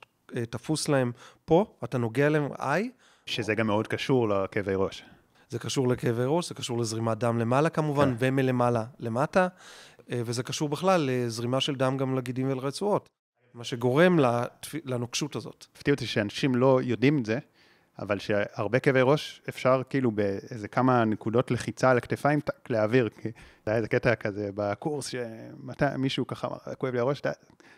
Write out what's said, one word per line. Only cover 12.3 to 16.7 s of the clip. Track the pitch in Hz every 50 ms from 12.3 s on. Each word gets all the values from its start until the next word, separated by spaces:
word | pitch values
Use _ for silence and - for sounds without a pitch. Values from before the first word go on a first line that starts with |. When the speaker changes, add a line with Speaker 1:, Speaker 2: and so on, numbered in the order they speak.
| 123 127 131 131
Speaker 1:
ולרצועות, | 135 131 127 139 135 - 202 208 202 143 - _ _ _ _ _ _ _ _ _ -
מה | 120 120
שגורם | - - 120 120 127 123 147 175 185 180 165
לתפ-, | 135 120 117 120 123 - - _ - - - 147 -
לנוקשות | 135 127 120 120 117 - - 160 143 -
הזאת. | 120 110 - - _ - - _
Speaker 2:
הפתיע | - - 147 143
אותי | 139 123 107
שאנשים | - 120 104 101 - - - 139 127
לא | 120 123 135